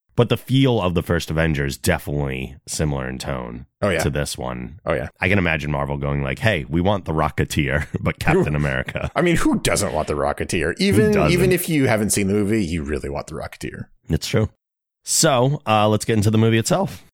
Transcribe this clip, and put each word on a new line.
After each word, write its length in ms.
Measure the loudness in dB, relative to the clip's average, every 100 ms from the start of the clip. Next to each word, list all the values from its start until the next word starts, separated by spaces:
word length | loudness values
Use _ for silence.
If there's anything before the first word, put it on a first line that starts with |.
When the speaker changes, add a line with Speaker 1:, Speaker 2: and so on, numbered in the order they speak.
| _ 0
Speaker 1:
But 120 | 2
the 80 | 0
feel 460 | 0 2 4 4
of 120 | 2
the 80 | 0
first 260 | 0 -2 0
Avenger 340 | 0 2 2
is 140 | -2 -2
definitely 800 | 0 0 -2 -4 -2 -4 -8 -12 -12
similar 420 | -4 -2 -2 -6
in 100 | -8
tone 480 | -6 -6 -8 -12 -16 _
Speaker 2:
Oh, 80 | -2
yeah. 120 | 0
Speaker 1:
to 100 | 0
this 260 | -2 -4 -6
one. 440 | -8 -8 -10 -10
Speaker 2:
Oh, 80 | -4
yeah. 160 | -4 -4 -4
Speaker 1:
I 80 | 0
can 100 | 2
imagine 320 | 2 0 -2
Marvel 260 | -4 -2 -4
going 260 | -2 -2
like, 160 | -2 -2
"Hey, 260 | 0 0 -2
we 120 | 0
want 240 | 2 0
the 80 | -2
Rocketeer, 760 | 0 0 0 -2 0 0 0 -2
<laughs> 60 | -4
but 180 | -4 -2
Captain 380 | 0 2 2 0
America." 540 | 0 -2 -4 -6 -4
Speaker 2:
I 80 | 0
mean, 140 | 2 2
who 240 | 2 0
doesn't 320 | 0 -2 -2
want 140 | -2 -4
the 60 |
Rocketeer? 600 | -2 -2 -2 -4 -2 -2 0
Even, 280 | 2 4 4
Speaker 1:
Who 60 |
doesn't? 200 | 4 2
Speaker 2:
even 200 | 2 2
if 160 | 2 0
you 180 | 0 2
haven't 240 | 2 0
seen 160 | 0 0
the 80 |
movie, 280 | 0 2 0 0
you 160 | -2
really 260 | -4 -6 -6
want 200 | -8 -8
the 60 |
Rocketeer. 500 | -10 -12 -10 -12 -10 -14 _ _
Speaker 1:
It's 180 | -2 0
true. 240 | 0 0 -4 _ _ _ _
So, 580 | -4 2 4 4 2 0 2
uh, 220 | 4 4
let's 160 | 2
get 120 | 2 2
into 140 | 4
the 60 | 4
movie 200 | 4 4
itself. 440 | 2 0 0 -6 -18